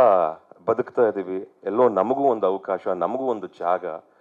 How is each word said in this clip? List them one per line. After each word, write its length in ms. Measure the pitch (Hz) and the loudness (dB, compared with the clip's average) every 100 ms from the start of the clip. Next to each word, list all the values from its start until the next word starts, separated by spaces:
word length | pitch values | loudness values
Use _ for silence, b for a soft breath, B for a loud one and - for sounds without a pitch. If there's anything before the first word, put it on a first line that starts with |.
| 123 92 80 80 _ - 87 | 6 6 2 -4 _ -10 -4
ಬದುಕ್ತಾ 340 | 110 - - | -2 -2 2
ಇದ್ದೀವಿ, 480 | 113 98 90 95 - _ | 2 0 -6 -8 -10 _
ಎಲ್ಲೋ 260 | 101 107 123 | -6 2 2
ನಮಗೂ 340 | 98 104 135 | 2 0 0
ಒಂದು 240 | 139 110 95 | 0 0 0
ಅವಕಾಶ, 400 | 98 - 92 104 | -2 -4 -6 -4
ನಮಗೂ 380 | 90 87 123 131 | -4 -2 -4 -4
ಒಂದು 220 | 110 92 | -6 -8
ಜಾಗ. 380 | - 85 90 87 80 - b | -8 -4 -4 -4 -12 -16 b